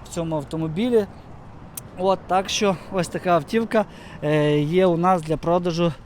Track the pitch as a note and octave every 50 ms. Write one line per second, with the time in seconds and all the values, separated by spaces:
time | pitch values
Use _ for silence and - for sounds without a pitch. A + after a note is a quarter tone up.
0 | - - - F3 E3 E3 D#3 D3+ C#3+ - E3 D#3+ D#3+ D#3+ D3+ F3+ A3+ B3+ A#3+ A3
1 | G3+ F#3+ - - - - - - - - - - - - - - - - - F3+
2 | F#3 G3 F#3+ F3+ - - F3+ F#3+ G3 G3 - - G#3+ G3 F#3 - - - F#3+ F#3+
3 | E3+ - - E3 - F3+ F3 E3 D3 - - A3+ A3+ A3 - A3 G3+ - - -
4 | - - - - - D3+ D3+ D3+ D3 D3 D3 D3+ D3 D3 E3+ F#3 F#3+ F#3 E3+ E3
5 | E3+ F#3 F#3+ F3 D3+ D#3 D#3+ C#3+ - D#3+ E3+ F3+ F3 F3 D#3+ E3+ F3 E3+ C#3 -
6 | -